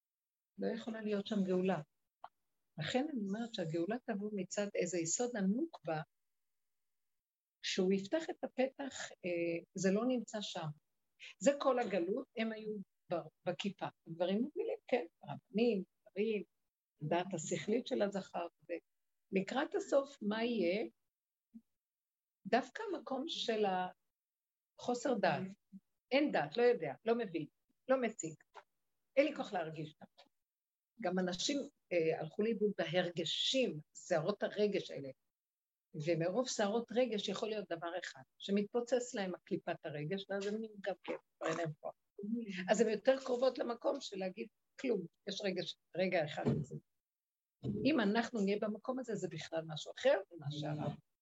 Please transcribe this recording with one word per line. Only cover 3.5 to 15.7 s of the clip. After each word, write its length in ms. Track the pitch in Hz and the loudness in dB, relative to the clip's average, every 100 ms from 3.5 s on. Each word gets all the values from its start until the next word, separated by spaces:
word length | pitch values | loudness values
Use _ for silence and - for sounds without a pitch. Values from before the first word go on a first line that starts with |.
שהגאולה 420 | - 160 170 170 240 - | -4 -2 -2 -2 -2 -4
תבוא 240 | 208 208 | -4 -4
מצד 340 | 208 180 - 202 - | -4 -4 -2 -2 0
איזה 220 | 175 180 | 0 0
יסוד 340 | 165 - 247 233 | 0 0 0 2
עמוק 420 | 190 226 330 - - | 2 2 0 -4 -4
בה, 160 | 156 160 _ _ _ _ _ _ _ _ _ _ _ _ _ _ _ | -4 -4 _ _ _ _ _ _ _ _ _ _ _ _ _ _ _
שהוא 320 | - - 185 | -4 2 4
יפתח 360 | 196 196 320 330 | 2 2 -2 -2
את 140 | - | -6
הפתח, 680 | 254 - 269 - 277 - - - 180 | -6 0 0 -2 -8 -8 -12 -8 -4
אה, 380 | 175 170 170 - | 0 0 -2 -4
זה 160 | 190 190 | 0 2
לא 100 | 202 240 | 4 4
נמצא 340 | 254 208 214 | 0 -2 -6
שם. 260 | 202 185 160 151 _ _ _ _ - - | -6 -6 -6 -8 _ _ _ _ -20 0
זה 120 | 208 285 | 4 4
כל 200 | 285 247 | 4 2
הגלות, 480 | 226 190 170 233 269 - | 2 0 0 -2 -4 -4
הם 140 | 226 | -4
היו 240 | 220 220 214 190 _ - | -4 -6 -8 -10 _ -6
ב-, 180 | 170 151 - - | -4 -4 -8 -6
בכיפה. 400 | 175 202 - 147 - - | -4 -4 -4 -6 -8 -10
דברים 340 | 165 175 196 | -2 2 2
מובילים, 360 | 285 349 453 466 - | 0 -2 -4 -4 0
כן, 180 | 240 - _ | 0 0 _
רבנים, 600 | - 139 - 196 240 | -12 -12 -4 2 4